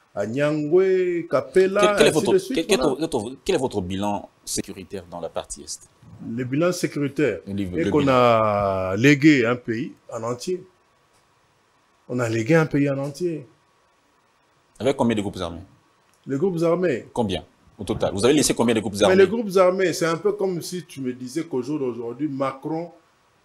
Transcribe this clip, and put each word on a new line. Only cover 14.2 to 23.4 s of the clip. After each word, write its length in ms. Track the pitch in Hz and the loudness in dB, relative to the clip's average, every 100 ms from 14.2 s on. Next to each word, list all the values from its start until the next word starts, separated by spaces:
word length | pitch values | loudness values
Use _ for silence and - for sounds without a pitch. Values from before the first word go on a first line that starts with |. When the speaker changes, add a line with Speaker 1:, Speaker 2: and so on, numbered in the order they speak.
| _ _ _ _ _ - | _ _ _ _ _ -2
Speaker 2:
Avec 180 | 123 127 | -2 2
combien 200 | 120 107 | 2 2
de 60 | |
groupes 160 | 101 92 | -2 -6
armés ? 240 | 85 85 92 _ _ _ _ _ - | -10 -10 -16 _ _ _ _ _ -8
Speaker 1:
Les 100 | 135 | -2
groupes 260 | 190 170 | -2 0
armés. 460 | 165 175 180 113 - | 0 2 0 -2 -4
Speaker 2:
Combien 320 | - 107 82 - _ _ - | -4 -2 -4 -8 _ _ -10
au 60 | |
total ? 280 | 101 110 - | -6 -2 -2
Vous 120 | 98 | 2
avez 100 | 120 | 4
laissé 200 | 151 120 | 4 2
combien 200 | 117 120 | 2 2
de 60 | 113 | 0
groupes 140 | 107 98 | -2 2
Speaker 1:
Mais 80 | |
Speaker 2:
armés ? 120 | 104 190 | 4 6
Speaker 1:
les 100 | 185 | 4
groupes 300 | 233 208 185 | 2 0 2
armés, 360 | 180 190 180 | 4 2 -2
c'est 120 | - 165 | 0 -2
un 120 | 160 | 0
peu 140 | 202 | -2
comme 280 | 208 196 170 | -2 -4 -4
si 240 | - 180 | -6 -10
tu 160 | 151 135 | -12 -8
me 120 | 127 | -8
disais 300 | 123 123 151 | -8 -8 -8
qu'au 180 | 160 131 | -4 -6
jour 160 | 127 151 | -4 -4
d'aujourd'hui, 500 | 127 117 117 127 151 | -4 -4 -10 -6 -6
Macron 640 | 135 135 131 151 160 170 - _ _ _ _ | -2 -4 -4 -8 -6 -8 -16 _ _ _ _